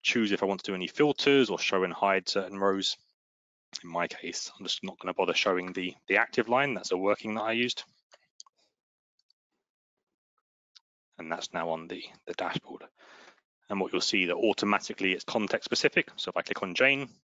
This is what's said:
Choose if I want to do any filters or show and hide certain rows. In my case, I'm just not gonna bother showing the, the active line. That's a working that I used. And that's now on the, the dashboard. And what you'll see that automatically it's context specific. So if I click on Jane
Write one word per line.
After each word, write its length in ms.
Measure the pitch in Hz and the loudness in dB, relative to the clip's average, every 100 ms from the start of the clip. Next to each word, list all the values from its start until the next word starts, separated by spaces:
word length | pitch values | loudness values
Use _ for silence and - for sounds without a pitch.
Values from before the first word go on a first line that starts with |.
Choose 280 | - 120 107 | 0 2 2
if 120 | 98 | 2
I 40 | 98 | 2
want 160 | 95 | -2
to 80 | - | -4
do 40 | 95 | -4
any 100 | 90 | -6
filters 640 | - 147 139 143 139 113 | 2 2 4 6 6 6
or 80 | 90 | 2
show 240 | - 98 | 0 2
and 100 | 92 | 2
hide 360 | 85 98 95 92 | 2 4 4 2
certain 300 | 101 95 98 | -2 -2 0
rows. 380 | 98 98 92 - _ _ _ _ _ _ _ - | 2 2 0 -4 _ _ _ _ _ _ _ -16
In 80 | 87 | -8
my 160 | 85 85 | -4 -4
case, 460 | - 87 - - - | -4 -8 -8 -10 -10
I'm 80 | |
just 200 | 92 - | -6 -6
not 160 | 92 - | -6 -8
gonna 140 | 95 | -6
bother 200 | 92 92 | 0 2
showing 380 | 87 104 92 90 | 2 2 2 -2
the, 220 | 92 90 - - | -4 -6 -8 0
the 120 | 98 | 2
active 300 | 117 - 113 | 4 0 2
line. 260 | 123 143 | 2 2
That's 180 | 107 - | -2 -2
a 40 | 92 | 0
working 380 | 98 104 113 | 2 0 -2
that 80 | 107 | -4
I 100 | 110 | -2
used. 300 | 117 123 - - _ _ - _ _ - _ _ _ _ _ _ _ _ _ _ _ _ _ _ _ _ _ _ _ _ _ _ - _ _ _ - | 0 0 -2 -10 _ _ -20 _ _ -20 _ _ _ _ _ _ _ _ _ _ _ _ _ _ _ _ _ _ _ _ _ _ -20 _ _ _ -16
And 120 | 80 | -8
that's 220 | 82 - | -8 -6
now 180 | 87 82 | -6 -4
on 180 | 80 85 | -4 -6
the, 160 | - - - - | -12 -12 -18 -12
the 80 | |
dashboard. 500 | - 87 - - - - _ - - - _ _ _ _ | -6 -4 -4 -8 -18 -18 _ -20 -20 -20 _ _ _ _
And 100 | 101 | -2
what 120 | 92 | -2
you'll 100 | 90 | 0
see 240 | - 104 90 | 0 2 0
that 100 | 87 | 2
automatically 760 | 113 98 104 104 - 107 95 | 2 2 2 0 -2 -4 -2
it's 120 | 92 | -2
context 400 | - 113 101 - | -2 -4 -2 -2
specific. 460 | - - 143 - - - | -2 0 2 0 -4 -8
So 120 | - | -6
if 80 | - | -4
I 60 | |
click 200 | - - | -4 -6
on 120 | 98 | -4
Jane 340 | 87 131 139 135 - | 2 2 2 -4 -14